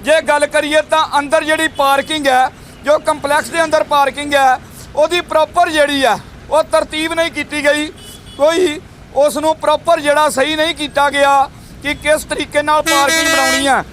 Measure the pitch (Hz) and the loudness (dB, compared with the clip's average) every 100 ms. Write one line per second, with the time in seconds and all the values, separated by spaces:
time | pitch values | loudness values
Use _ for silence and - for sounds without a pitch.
0 | 247 320 294 294 285 302 294 311 302 311 | 2 0 2 0 2 0 0 0 2 0
1 | 311 285 285 311 302 311 320 - 277 277 | 0 -2 0 -2 0 0 -2 0 0 0
2 | 277 311 269 254 262 - - - - 302 | -2 -2 0 2 0 -4 -20 -10 -2 0
3 | 311 302 277 294 233 330 320 311 302 294 | 0 -4 -2 -2 -2 -2 0 0 0 0
4 | 277 262 294 285 269 254 - - - - | 0 -2 -2 2 2 2 -4 -20 -8 -2
5 | 311 349 339 311 302 349 349 311 285 277 | 0 0 0 0 0 2 0 2 0 2
6 | 254 185 - - - - 311 311 302 311 | 0 -2 -6 -20 -2 -2 0 -2 -2 -6
7 | 320 330 330 294 294 294 285 294 302 - | -4 -2 -4 -4 -6 -2 0 0 -4 -10
8 | - - - - 294 339 359 302 - - | -20 -20 -20 -2 0 2 -2 -4 -14 -20
9 | - 262 294 269 311 311 294 302 339 330 | -8 0 0 0 -2 -2 0 0 0 0
10 | 294 294 302 - 285 311 320 311 294 277 | 2 2 0 0 -2 0 -2 -4 -6 -2
11 | 285 277 277 277 262 - - - 277 294 | 0 2 2 2 0 -6 -20 -12 -8 -6
12 | 294 302 - 294 294 294 294 302 311 294 | -2 -2 -2 -8 -2 -2 0 0 2 0
13 | 285 320 320 320 320 320 277 233 160 | 2 0 0 0 0 0 0 0 -2